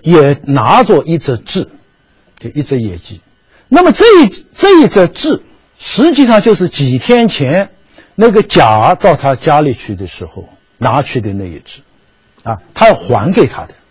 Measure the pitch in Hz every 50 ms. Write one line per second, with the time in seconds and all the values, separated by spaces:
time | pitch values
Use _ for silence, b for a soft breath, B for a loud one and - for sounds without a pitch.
0 | - 156 175 156 139 139 143 - - 143 139 135 107 123 190 240 247 - 196 143
1 | - 160 165 156 - - 123 110 - - - 190 - - _ _ _ _ _ _
2 | _ _ _ _ _ _ _ _ - 117 - 147 139 - 139 127 113 104 87 85
3 | - - 101 - _ _ _ _ _ _ _ _ _ _ 254 339 359 330 - -
4 | 403 466 415 349 277 190 - - - _ _ - 339 403 392 330 269 190 - 208
5 | 180 175 - - - 311 262 - - _ _ _ _ _ _ _ - - - 294
6 | 285 349 285 277 277 233 226 208 202 233 214 160 180 170 - - 143 127 127 127
7 | - - 240 240 233 202 - - 139 123 156 190 - - _ _ b b b b
8 | b b b - 214 233 190 214 196 - - 170 135 113 110 107 113 147 185 -
9 | - 190 156 - - 139 135 123 - 160 147 147 151 143 117 - - - 104 87
10 | 98 87 - - 90 80 - 92 87 - _ _ _ _ _ _ 113 120 117 147
11 | 139 - - 127 107 107 98 98 98 90 80 71 - - - - _ _ _ _
12 | _ _ _ _ _ _ _ _ - 113 110 92 - _ _ - 220 226 180 -
13 | - - 120 104 104 160 185 240 165 120 - - - - - _ _ _